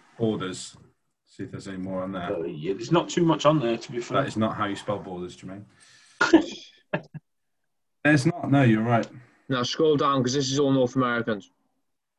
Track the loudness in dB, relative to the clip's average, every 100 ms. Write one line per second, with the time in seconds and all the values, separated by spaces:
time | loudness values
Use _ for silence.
0 | _ -2 0 0 -4 -8 -14 -18 -20 _
1 | _ _ _ -14 -12 -10 -10 -10 -6 -6
2 | -6 -6 -6 -6 -6 -6 -6 -6 2 2
3 | 2 2 2 4 4 4 0 -4 -6 -8
4 | -4 -2 -2 -2 -2 -2 -4 -4 -6 -8
5 | -8 -10 -12 -14 -16 -16 -18 _ _ _
6 | _ _ 4 4 4 -8 -18 _ _ -10
7 | -10 -18 -20 _ _ _ _ _ _ _
8 | 2 4 2 -2 2 4 6 4 2 0
9 | -2 -10 -20 _ -4 -2 -2 2 2 4
10 | 2 2 0 0 0 0 2 2 2 2
11 | 0 0 -2 -6 -8 _ _ _ _ _
12 | _